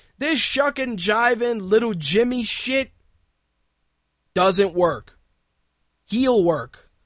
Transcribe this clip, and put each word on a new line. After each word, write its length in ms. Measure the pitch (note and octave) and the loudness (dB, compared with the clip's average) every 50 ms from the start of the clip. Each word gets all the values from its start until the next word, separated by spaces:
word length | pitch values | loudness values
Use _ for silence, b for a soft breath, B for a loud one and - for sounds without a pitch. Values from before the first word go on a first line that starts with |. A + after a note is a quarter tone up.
| b b b b | b b b b
This 200 | C#4 D#4 E4 A#3+ | -4 -2 -2 -2
shucking, 600 | - - - C4 C#4+ C#4+ C#4 C#4 C4 B3 A#3 F#3 | -2 -2 -2 0 -2 -2 -2 -4 -6 -6 -6 -4
jiving, 640 | E3+ G3+ G#3+ A3+ A#3+ A#3+ A#3+ A3 A#3 A#3+ A#3 A3 F#3+ | -2 -2 0 2 2 2 0 0 0 -2 -2 -4 0
little 320 | F#3 G#3 A3+ A#3 A3+ G#3+ | 2 2 2 2 0 -4
Jimmy 480 | E3+ D3+ C3+ E3 G#3 A#3+ B3 B3+ B3 A3+ | -4 -4 0 2 2 2 2 0 -4 -4
shit 480 | - - - - B3 C4 C4+ C4 - _ _ _ _ _ _ _ _ _ _ _ _ _ _ _ _ _ _ _ _ _ _ _ _ _ _ _ _ _ | -6 -8 -8 -6 -2 -2 -2 -2 -4 _ _ _ _ _ _ _ _ _ _ _ _ _ _ _ _ _ _ _ _ _ _ _ _ _ _ _ _ _
doesn't 400 | F3+ F3+ F#3+ F#3 F#3+ G3+ F#3+ D#3+ | 2 2 2 4 2 0 0 2
work. 440 | G#3 F3+ E3 C#3+ A2 - - _ _ _ _ _ _ _ _ _ _ _ _ _ _ _ _ _ _ _ | 2 2 2 0 -2 -10 -18 _ _ _ _ _ _ _ _ _ _ _ _ _ _ _ _ _ _ _
Heel 400 | _ G3+ A#3 C4 C4 B3 G#3+ F3 | _ -2 0 2 4 4 4 4
work, 460 | E3+ D#3+ C#3 A#2 - - - _ _ _ _ _ | 2 0 0 -4 -10 -16 -20 _ _ _ _ _